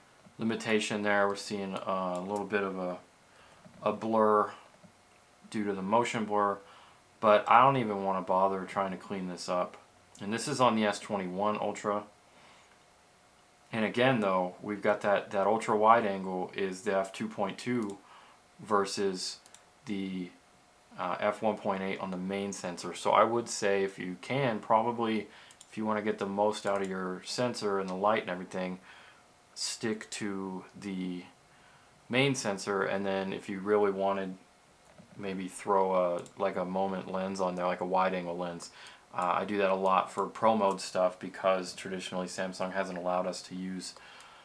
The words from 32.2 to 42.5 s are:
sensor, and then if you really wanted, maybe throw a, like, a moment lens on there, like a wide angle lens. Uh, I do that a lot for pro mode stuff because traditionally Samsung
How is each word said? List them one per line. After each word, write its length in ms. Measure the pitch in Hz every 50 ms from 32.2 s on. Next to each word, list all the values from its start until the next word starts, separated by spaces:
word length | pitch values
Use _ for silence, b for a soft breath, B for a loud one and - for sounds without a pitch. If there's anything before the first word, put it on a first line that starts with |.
| 139 143 131
sensor, 500 | 127 - 107 98 95 - 104 101 98 98
and 220 | 98 98 98 101
then 280 | 98 95 98 95 95 101
if 160 | 104 - -
you 100 | 101 95
really 320 | 95 104 107 104 104 98
wanted, 440 | 95 95 95 98 98 98 95 92 95 - - - _ _ _ - - _ _ - - - - - -
maybe 300 | - 101 98 95 95 95
throw 460 | 90 - - - 104 98 95 95 92 92
a, 280 | 92 90 87 87 87 - - -
like, 180 | - 98 95 90
a 80 | 98 90
moment 480 | 90 92 95 95 98 95 92 90 92
lens 300 | 95 95 95 95 98 95
on 140 | 92 90 90
there, 100 | 90 90
like 160 | 90 87 -
a 40 | 90
wide 280 | 90 92 92 92 95 92
angle 240 | 90 87 87 85
lens. 340 | 87 90 87 87 85 - - B B B B B B B B -
Uh, 200 | - 90 87 87 87
I 60 | 95
do 120 | 95 104
that 120 | 98 98 95
a 60 | 95
lot 340 | 95 98 95 95 92 - -
for 160 | - 101 92
pro 300 | 87 - - 117 110 113
mode 240 | 107 98 98 92 90
stuff 400 | - - - 95 92 90 - -
because 540 | - 90 - - - 95 95 92 90 90 -
traditionally 540 | - - 95 95 92 90 - 95 92 92
Samsung 440 | 90 - - 95 92